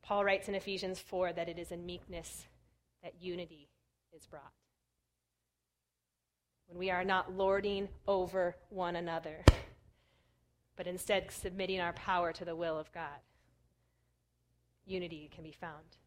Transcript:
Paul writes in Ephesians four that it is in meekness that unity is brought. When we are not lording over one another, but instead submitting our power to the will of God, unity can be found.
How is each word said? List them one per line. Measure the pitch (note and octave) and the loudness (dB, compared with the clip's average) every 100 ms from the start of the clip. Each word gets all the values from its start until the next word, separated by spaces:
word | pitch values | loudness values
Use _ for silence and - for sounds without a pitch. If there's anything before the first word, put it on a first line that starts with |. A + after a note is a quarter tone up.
Paul | - G3+ | 0 2
writes | G3+ F#3+ F#3+ | 4 4 2
in | |
Ephesians | G3 G3 F#3+ F#3+ F#3 | -4 -2 -4 -4 -6
four | - F#3 F3+ | -6 0 0
that | E3+ E3+ | 0 -4
it | E3+ | -6
is | E3+ | -10
in | F3 F3 | -10 -8
meekness | F3 - F3 E3 - - _ _ _ _ _ | -10 -10 -12 -10 -14 -16 _ _ _ _ _
that | F3 E3+ | -18 -12
unity | F3+ F3 E3+ D#3+ C#3+ _ _ _ _ | -8 -6 -8 -14 -20 _ _ _ _
is | D#3+ - | -20 -18
brought. | D#3 C#3 _ _ _ _ _ _ _ _ _ _ _ _ _ _ _ _ _ _ _ _ _ _ | -18 -18 _ _ _ _ _ _ _ _ _ _ _ _ _ _ _ _ _ _ _ _ _ _
When | F3 | -4
we | F#3 | 2
are | F3+ | 2
not | F#3 F#3+ - | 4 2 2
lording | F#3 F#3+ G3 G3+ G3 G3 - - | 2 4 4 2 -2 -4 -6 2
over | G3 F3+ F#3+ F3 F3 - | 2 2 2 0 0 -12
one | G3 F3 F3 | -4 -2 -2
another, | E3+ E3 E3 D#3 - - - - - _ _ _ _ _ _ _ _ | -2 -4 -6 8 8 8 -4 -18 -20 _ _ _ _ _ _ _ _
but | - F3+ | -10 -8
instead | F3+ - G3+ F#3 | -6 2 2 2
submitting | - G3 F#3 F#3 F#3 | -6 -6 -2 0 2
our | F3 | 0
power | F3 - F3+ E3+ | -2 2 4 4
to | E3 | 0
the | E3+ E3 | -6 -2
will | E3+ D#3+ | 0 -2
of | D#3 | -4
God, | F3 D#3 C#3+ _ _ _ _ _ _ _ _ _ _ _ _ _ _ _ _ | -10 -10 -12 _ _ _ _ _ _ _ _ _ _ _ _ _ _ _ _
unity | - F#3 F3 D#3+ D3+ | -8 -6 -6 -10 -14
can | - | -16
be | D#3+ | -16
found. | D3 F3 D#3 D#3+ - | -12 -12 -12 -18 -20